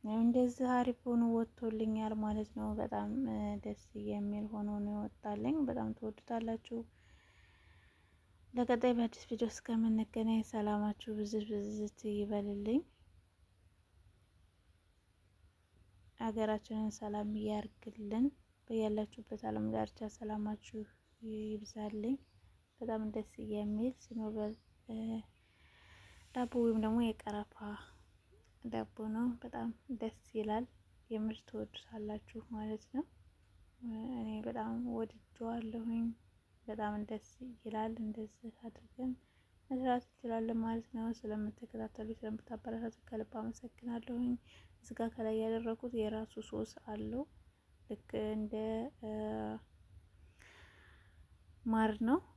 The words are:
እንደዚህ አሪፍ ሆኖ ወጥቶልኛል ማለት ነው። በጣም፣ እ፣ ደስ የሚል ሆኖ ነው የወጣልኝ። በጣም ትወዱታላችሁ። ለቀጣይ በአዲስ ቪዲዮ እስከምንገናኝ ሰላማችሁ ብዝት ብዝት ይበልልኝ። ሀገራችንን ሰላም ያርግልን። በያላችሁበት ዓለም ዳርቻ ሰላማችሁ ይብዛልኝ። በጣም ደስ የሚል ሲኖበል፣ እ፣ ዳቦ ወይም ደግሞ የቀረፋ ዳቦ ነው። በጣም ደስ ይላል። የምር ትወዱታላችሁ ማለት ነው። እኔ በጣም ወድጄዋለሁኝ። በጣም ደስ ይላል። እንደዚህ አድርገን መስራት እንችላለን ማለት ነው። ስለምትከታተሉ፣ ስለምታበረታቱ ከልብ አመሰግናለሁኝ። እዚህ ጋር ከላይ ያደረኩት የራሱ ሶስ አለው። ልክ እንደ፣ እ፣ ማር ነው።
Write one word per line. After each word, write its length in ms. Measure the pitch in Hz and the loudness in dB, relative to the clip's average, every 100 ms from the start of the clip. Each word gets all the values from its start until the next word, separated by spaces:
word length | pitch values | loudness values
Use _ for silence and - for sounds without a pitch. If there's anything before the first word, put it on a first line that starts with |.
እንደዚህ 640 | 214 220 233 240 247 247 254 | 0 4 6 8 6 4 4
አሪፍ 300 | 247 247 240 | 4 4 0
ሆኖ 220 | 254 240 233 | 2 4 6
ወጥቶልኛል 840 | 226 226 - 233 220 220 220 220 214 | 4 2 -2 -2 2 2 2 2 0
ማለት 340 | 214 214 214 | 2 0 -2
ነው። 160 | 226 214 | -4 -2
በጣም፣ 360 | 214 220 208 208 226 254 | 0 0 0 0 0 0
እ፣ 140 | 214 208 208 | 0 0 -2
ደስ 220 | 208 208 - 214 | -4 -8 -10 -8
የሚል 420 | 208 208 202 208 214 | -2 -2 0 -2 -2
ሆኖ 220 | 214 208 208 | -2 -2 -2
ነው 160 | 208 | -2
የወጣልኝ። 640 | 208 214 - - 208 226 311 | -2 -4 -6 -4 -2 0 2
በጣም 260 | 262 247 220 | 2 2 -2
ትወዱታላችሁ። 880 | 220 220 214 - 233 226 226 - 233 233 - - - - - - - - - - - - - - - - | -2 -6 -8 -4 -2 0 -4 -4 -8 -8 -16 -20 -20 -20 -20 -20 -20 -20 -20 -20 -20 -20 -20 -20 -20 -6
ለቀጣይ 400 | 247 240 240 254 | 0 4 6 6
በአዲስ 300 | 240 226 - - | 6 2 0 -6
ቪዲዮ 220 | 220 233 | 0 0
እስከምንገናኝ 920 | - - 226 226 220 220 226 226 226 220 | -2 0 4 6 4 2 2 4 4 4
ሰላማችሁ 680 | 226 208 208 208 208 - | 0 2 4 2 0 -4
ብዝት 320 | 214 208 214 208 | -2 0 0 0
ብዝት 520 | 208 208 214 208 - 214 | -2 0 -2 -4 -4 -2
ይበልልኝ። 720 | 208 208 208 208 202 208 254 - - - - - _ - _ - _ _ - - - - _ - _ _ - _ _ _ _ _ _ - _ _ - - - - - | 0 2 0 0 -2 4 2 2 -16 -20 -20 -20 _ -20 _ -20 _ _ -20 -20 -20 -20 _ -20 _ _ -20 _ _ _ _ _ _ -20 _ _ -20 -20 -20 -20 -4
ሀገራችንን 680 | 220 220 214 214 - 220 214 | -2 2 2 0 -2 0 0
ሰላም 380 | - 214 208 208 214 | -2 -4 -2 -2 -2
ያርግልን። 840 | 214 214 214 - - 220 208 220 269 - _ _ _ | 0 -2 -4 -10 -14 -10 -2 4 2 2 _ _ _
በያላችሁበት 720 | 226 214 208 214 - 214 214 | 2 4 2 0 -6 -10 -6
ዓለም 240 | 220 214 214 | -2 0 2
ዳርቻ 300 | 220 214 - 214 | 2 0 -4 -8
ሰላማችሁ 680 | - 214 214 208 214 - 220 208 - _ _ | -6 -4 -2 -2 -4 -6 -10 -10 -12 _ _
ይብዛልኝ። 960 | 226 214 214 214 214 220 214 214 220 269 - - - - _ _ | -8 -4 -4 -4 -6 -6 -4 -2 0 -2 -4 -20 -20 -20 _ _
በጣም 280 | 233 220 214 | -2 0 0
ደስ 200 | 214 208 - 214 | -2 -6 -8 -4
የሚል 440 | 208 208 214 240 254 | -2 0 2 0 -2
ሲኖበል፣ 580 | - 226 214 214 214 220 _ - - | -8 -4 -4 -2 -2 -4 _ -20 -10
እ፣ 80 | 220 226 226 - _ - _ - - - - - - - | -4 -2 -4 -6 _ -20 _ -20 -20 -20 -20 -20 -20 -8
ዳቦ 220 | 254 240 247 | -2 0 4
ወይም 200 | 233 220 | 6 6
ደግሞ 180 | 220 226 | 4 4
የቀረፋ 540 | 233 220 - 208 208 - 208 208 - - - - _ - - - | 4 0 -4 -4 -6 -10 -10 -8 -12 -20 -20 -20 _ -20 -20 -12
ዳቦ 340 | 233 226 214 - 214 | -4 -2 -2 -6 -4
ነው። 180 | 220 247 233 | 0 0 0
በጣም 300 | 240 233 233 226 - 240 | -6 -4 -4 -6 -8 -4
ደስ 260 | 226 - - | -4 -6 -6
ይላል። 340 | 220 214 214 247 - - - _ | -2 2 0 0 -8 -20 -20 _
የምር 280 | 220 220 220 | -2 -2 -4
ትወዱታላችሁ 1000 | - 220 214 - - 226 208 214 - 226 220 | -8 -6 -6 -8 -12 -8 -6 -6 -8 -14 -8
ማለት 340 | 220 214 214 - | -6 -4 -4 -4
ነው። 160 | 254 - - - - - - - _ 240 220 226 | -4 -4 -8 -20 -20 -20 -20 -20 _ -6 -4 -4
እኔ 180 | 254 220 214 | -4 -4 -4
በጣም 300 | 226 233 226 226 240 | -4 -2 -2 -2 -2
ወድጄዋለሁኝ። 1160 | 233 226 - - - 226 233 226 233 226 226 233 226 - - _ - - | -2 -2 -6 -20 -8 -4 -4 -4 -4 -2 2 0 -2 -14 -20 _ -18 -8
በጣም 280 | 214 208 208 208 | -2 0 0 -2
ደስ 240 | 214 - - 254 233 | -6 -6 -14 -14 -10
ይላል። 360 | 226 214 220 226 | -4 -2 -2 -2
እንደዚህ 540 | 214 214 214 - 233 - | -4 -4 -8 -10 -14 -12
አድርገን 520 | 233 - - - 254 254 _ _ _ - - | -14 -14 -20 -4 -2 -2 _ _ _ -20 -4
መስራት 340 | 262 254 247 | 0 4 4
እንችላለን 560 | 247 _ 240 226 226 226 | 0 _ -2 0 2 2
ማለት 300 | 226 226 226 | 2 0 -2
ነው። 140 | 233 226 | -2 -2
ስለምትከታተሉ፣ 960 | 233 214 214 208 214 233 226 220 - 220 | -2 -2 -2 -2 -4 -10 -6 -6 -6 -6
ስለምታበረታቱ 840 | 220 214 220 - 233 - 226 226 - | -4 -4 -6 -6 -8 -4 -4 -4 -6
ከልብ 280 | - 214 220 247 | -8 -6 -4 -4
አመሰግናለሁኝ። 1000 | 226 226 240 - 240 233 233 240 247 247 - - - - | -6 -6 -12 -10 -4 -4 -2 0 2 0 -4 -20 -20 -20
እዚህ 200 | - 233 | -14 -2
ጋር 140 | 226 | -2
ከላይ 280 | 233 220 220 | 0 0 2
ያደረኩት 580 | 220 226 226 226 247 240 | 2 0 0 -2 -2 0
የራሱ 380 | 214 214 220 - | 0 0 -4 -8
ሶስ 300 | 214 220 220 - - | -6 -4 -4 -6 -8
አለው። 380 | 214 214 240 311 - - _ _ - - | -4 -2 -2 -4 -10 -20 _ _ -20 -10
ልክ 240 | 208 - 220 214 | -10 -4 -2 0
እንደ፣ 240 | 220 214 214 220 220 247 - | 0 -2 -2 0 0 -4 -6
እ፣ 100 | 220 214 214 220 214 220 - - - - - - - - - - - - - - - - - - - - 233 | -6 -2 -2 -2 -4 -6 -10 -20 -20 -20 -20 -20 -20 -20 -20 -20 -20 -20 -20 -20 -20 -20 -20 -20 -20 -8 0
ማር 280 | 220 220 214 | 4 4 4
ነው። 180 | 226 311 - | 4 4 2